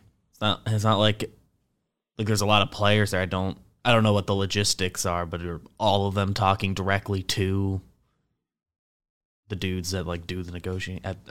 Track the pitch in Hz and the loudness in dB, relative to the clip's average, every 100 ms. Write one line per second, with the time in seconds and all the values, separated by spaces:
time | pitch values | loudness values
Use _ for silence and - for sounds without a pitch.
0 | - _ _ _ 107 - - 107 110 101 | -16 _ _ _ -2 0 -2 0 2 4
1 | 107 107 87 - _ _ _ _ _ _ | 4 2 -4 -12 _ _ _ _ _ _
2 | _ - 107 107 104 104 95 - 104 107 | _ -6 0 2 4 4 4 2 4 4
3 | 101 92 92 92 95 - - _ 120 117 | 2 0 0 -2 -2 -6 -14 _ 2 4
4 | 110 101 95 98 98 104 104 - 92 - | 4 4 2 0 0 0 -2 -2 -4 -4
5 | 95 87 82 85 87 82 - - 104 98 | -2 -2 -4 -6 -8 -10 -12 -2 2 2
6 | 101 98 98 101 98 98 98 95 95 98 | 2 0 -2 2 2 2 0 -2 -2 -2
7 | - 98 - - 95 98 98 95 - _ | -2 -4 -4 -2 -2 0 -2 -4 -8 _
8 | _ _ _ _ _ _ _ _ _ _ | _ _ _ _ _ _ _ _ _ _
9 | _ _ _ _ - 95 92 92 85 95 | _ _ _ _ -10 -6 -4 -4 -4 -4
10 | 87 85 85 90 87 87 92 92 92 92 | -4 -6 -8 -10 -10 -10 -8 -8 -8 -8
11 | 95 95 - | -10 -10 -14